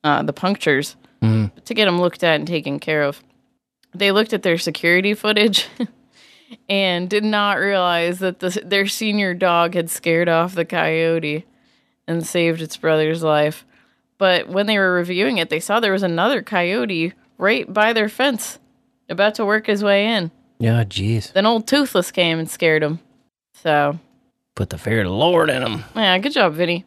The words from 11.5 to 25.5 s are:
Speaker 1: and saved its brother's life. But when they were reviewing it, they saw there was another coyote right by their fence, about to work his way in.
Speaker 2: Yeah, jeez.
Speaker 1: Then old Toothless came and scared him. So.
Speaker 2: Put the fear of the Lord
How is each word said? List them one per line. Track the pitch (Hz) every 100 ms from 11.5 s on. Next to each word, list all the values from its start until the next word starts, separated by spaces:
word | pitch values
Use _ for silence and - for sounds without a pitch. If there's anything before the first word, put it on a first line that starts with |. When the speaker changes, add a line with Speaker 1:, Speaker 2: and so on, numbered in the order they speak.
| _ _ _ _ _ -
Speaker 1:
and | 165 165
saved | 180 170 165
its | 160 -
brother's | 160 156 156 165
life. | 160 151 151 156 _ _ _ _ _ _
But | 190 180 -
when | 185 208
they | 214
were | 190
reviewing | 180 175 180 220 226
it, | 165
they | 156
saw | - 208
there | 226
was | 190
another | 190 170 202 285
coyote | - 202 175 208 240 175 165 - _ _
right | 185 220 -
by | 202 214
their | 226 214
fence, | - 269 226 - - _ _ _ _ _
about | 175 208 208
to | 208
work | 214 214
his | 208
way | 208 196 214
in. | 226 165 _ _ _
Speaker 2:
Yeah, | 117 117
jeez. | 104 98 98 113 -
Speaker 1:
Then | 185 214
old | 226 220
Toothless | 285 269 196 180
came | - 170 165
and | 160
scared | - 165 156
him. | 151 165 _ _ _ _ _
So. | _ 165 147 143 160 _ _ _ _ _ -
Speaker 2:
Put | 95
the | 80
fear | - 110
of | 95
the |
Lord | 98 160 175 160